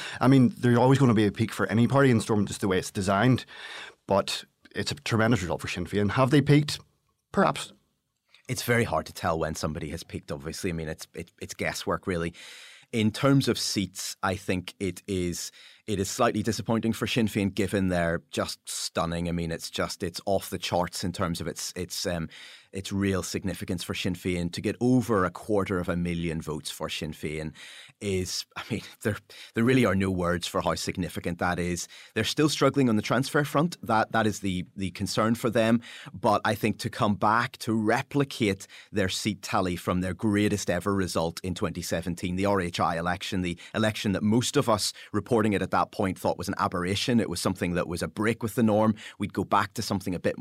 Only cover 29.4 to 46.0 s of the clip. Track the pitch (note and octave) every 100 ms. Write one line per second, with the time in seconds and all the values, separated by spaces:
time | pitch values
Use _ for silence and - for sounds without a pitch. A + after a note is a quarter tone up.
29.4 | - - A#2 C3 A2 F#2+ F#2+ F#2 F2 F2
30.4 | - F#2+ E2 E2 - F2+ E2 - F2+ E2+
31.4 | F2+ F2 F2 F2 - - - A#2 G#2+ -
32.4 | D3+ - C#3 C#3 B2+ G#2+ - B2 C3+ D#3
33.4 | D3 C#3 E3+ - G#2 A2 A2 A2+ G#2+ G2
34.4 | G2+ F2+ - - F#2+ - F#2+ - A2 A#2
35.4 | A#2+ A2 A2 A#2 - - - G2 A2 G#2
36.4 | G#2+ A2 A2+ G2 A2 - A2 G#2 G#2+ A2+
37.4 | B2 - - A2+ G#2+ A#2+ - C#3+ C#3 -
38.4 | G#2 F#2+ - - - G#2 F#2 - A2+ G2
39.4 | - A2 F#2 F2 - F#2 F#2 F2+ A2 G2+
40.4 | G#2 G2+ - F2 G2+ G2 F2+ F#2 E2+ -
41.4 | F#2 F2 F#2+ F2 E2+ E2+ F2 E2 F2+ F#2
42.4 | G2 G2+ F2 - E2+ E2 F2 F2 - G2
43.4 | F2+ E2+ - - G#2+ A2 A2 F#2+ G#2 A#2
44.4 | A#2+ C#3+ A#2+ G#2 - - - G#2 G2 A#2
45.4 | G#2+ F#2+ F2+ F#2+ - -